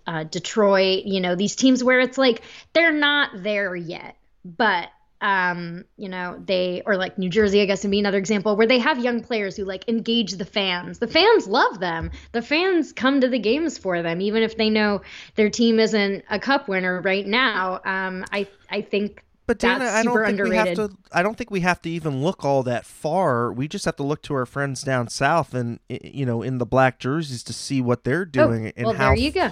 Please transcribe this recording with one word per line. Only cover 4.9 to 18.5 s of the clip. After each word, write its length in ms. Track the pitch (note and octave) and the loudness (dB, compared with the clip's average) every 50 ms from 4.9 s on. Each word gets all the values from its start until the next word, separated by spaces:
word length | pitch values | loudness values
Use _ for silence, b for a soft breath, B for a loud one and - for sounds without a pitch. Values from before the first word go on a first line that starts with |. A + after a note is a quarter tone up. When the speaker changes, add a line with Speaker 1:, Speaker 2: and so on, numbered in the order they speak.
| - _ _ _ _ - | -16 _ _ _ _ -4
Speaker 1:
um, 640 | G#3+ G#3 G3 F#3+ F3+ F3+ F3 F3 F3 E3+ E3+ F3+ - _ _ - | -2 0 2 2 2 0 -2 -4 -6 -8 -10 -12 -14 _ _ -14
you 120 | G#3 F#3+ | -12 -10
know, 320 | F#3 F#3 F3+ F3+ - - F3 | -8 -8 -8 -8 -8 -10 -4
they, 380 | G3+ F#3+ F3+ F#3 F3+ F3+ F3+ - | -2 0 0 0 0 -2 -4 -2
or, 120 | - G3+ | -2 0
like, 240 | F#3 F#3 F3+ - - | 0 0 -4 -4 -4
New 100 | F#3 F3+ | -4 0
Jersey, 320 | E3 A3 G#3+ G3+ G3 G3+ | 2 4 4 4 6 4
I 40 | G#3 | 4
guess, 180 | F#3 G3 F#3+ - | 4 0 -2 0
would 80 | G3+ | 0
be 80 | G3 G#3 | 0 2
another 180 | G#3 G3+ F#3+ G3+ | 2 2 0 0
example 380 | F#3+ E3 G#3+ G3+ E3+ G#3+ G#3 | 0 0 -2 0 0 0 2
where 100 | G3 A3+ | 4 4
they 140 | A3 B3+ B3 | 4 4 4
have 180 | A3+ D4+ D#4 B3 | 4 2 0 0
young 240 | A#3 B3 A#3+ A#3 | 0 -2 -2 -4
players 340 | A#3 - B3 G#3+ G3+ F#3+ F#3+ | -4 -4 -4 -4 -4 -4 -6
who, 100 | G#3+ F#3+ | -8 -8
like, 220 | F#3+ F#3+ F#3 - - | -8 -8 -8 -4 -4
engage 440 | A3+ A3+ F3+ A3+ A#3 A#3 A3+ F3 | -4 -2 0 0 0 0 0 -2
the 140 | G3+ F3 G3 | -4 -8 -10
fans. 520 | - - G#3+ G3 F#3+ F3+ F3 F3+ F3+ F3 - | -6 -4 -2 -2 -2 -2 -4 -6 -8 -8 -6
The 100 | A#3 A#3 | -6 0
fans 380 | - D#4+ F#4 A4 A#4 F4+ A#3+ | 2 4 6 6 6 4 4
love 340 | F#3+ G3+ C#4 G4+ B4 - F3+ | 2 0 2 2 2 0 -2
them. 300 | F3+ F3 E3 E3 E3 E3 B B B B | -4 -4 -4 -4 -6 -8 B B B B
The 100 | - A#3 | -6 -6
fans 500 | A#3 - C#4+ D#4+ F4+ F#4+ F#4 E4 C4+ - - | -4 0 0 0 2 2 2 0 0 -2 -6
come 280 | - A#3+ C4 C#4 C#4 | 0 2 2 4 4
to 60 | B3+ B3+ | 2 2
the 100 | A#3+ B3 | 2 0
games 400 | G3+ G#3 A3 D4+ E4+ D#4 - - | 0 0 0 0 0 -4 -6 -6
for 240 | - F#3+ F3 E3+ | -4 -2 -2 -2
them, 200 | E3+ E3 E3+ F3 | -2 -2 -2 -2
even 200 | F#3+ G#3 G#3 A3+ | -2 0 0 0
if 160 | A3+ A3 A3 - | 0 0 0 0
they 140 | A3 G#3+ | 0 2
know 300 | G#3+ G#3+ G#3+ G#3 G3+ F#3 B B B B B B B | 2 2 2 2 0 -2 B B B B B B B
their 140 | - G#3+ G#3 | 2 2 2
team 280 | - - A#3+ A#3 A3 A3 | 4 2 4 4 6 4
isn't 440 | A3 G#3+ G#3+ G#3 G3+ G3 G3 F3 - - | 4 4 2 2 0 0 -2 -4 -6 -4
a 100 | G#3+ G3+ | -6 -4
cup 280 | - A#3 C#4 C#4+ C#4+ - | 0 0 0 0 0 -2
winner 340 | F#3+ F#3 F#3 F#3 F3+ F3+ | -2 -2 0 0 -2 -2
right 260 | E3 G3 F#3+ G3 G3 G3 | 0 0 0 0 0 0
now. 540 | G#3 B3+ C4+ A#3 G#3 F#3 F#3 F#3 F#3 - - | 0 2 2 2 0 0 -2 -2 -4 -6 -6
Um, 400 | G3 F#3+ F#3+ F#3+ F#3+ F#3 F#3 F#3+ - | -4 -4 -4 -4 -4 -6 -8 -8 -6
I, 160 | - G3+ G3 G3 | -4 -6 -6 -6